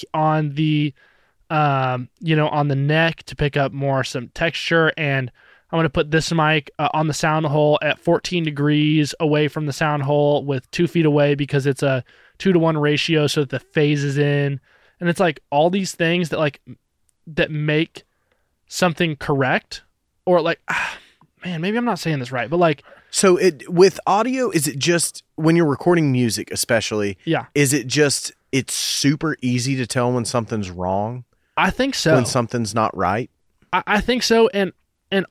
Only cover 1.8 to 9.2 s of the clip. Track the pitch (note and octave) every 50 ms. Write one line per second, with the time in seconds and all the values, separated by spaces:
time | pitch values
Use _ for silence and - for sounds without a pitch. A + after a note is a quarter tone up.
1.8 | C3 B2+ B2+ B2 B2+ - _ _ F3+ D#3+ D#3+ D3+ D3+ D3+ - D3+ D3 C#3+ C#3 C#3
2.8 | C#3 C#3+ D3+ D#3+ E3 E3 D#3+ - - - C3 - D3 C#3+ - D3 C#3 C3+ C#3+ C#3
3.8 | C#3 C#3 C3+ C3+ B2+ - - C3+ A#2+ B2+ - - E3 E3+ - - - - E3+ E3
4.8 | D#3+ D#3 - - D#3+ C#3+ C#3 C3+ C3 A#2+ - _ _ _ _ _ _ _ - E3
5.8 | E3 D#3+ - F3+ D#3+ D3+ D3+ D#3+ D3+ - E3+ E3 D#3 D3+ D#3 D#3 C#3+ - - -
6.8 | D3+ C#3 - D#3 D#3 D#3 C#3+ - - D#3+ D3+ D#3+ D#3 D3 C#3+ D#3 D3+ D3 D#3 -
7.8 | - D3 - - - - E3+ - - - F3+ F3 E3 D#3 D3 C#3 C#3+ D3 D3+ D3+
8.8 | D3+ D3+ D3+ D#3 D3 C3+ - -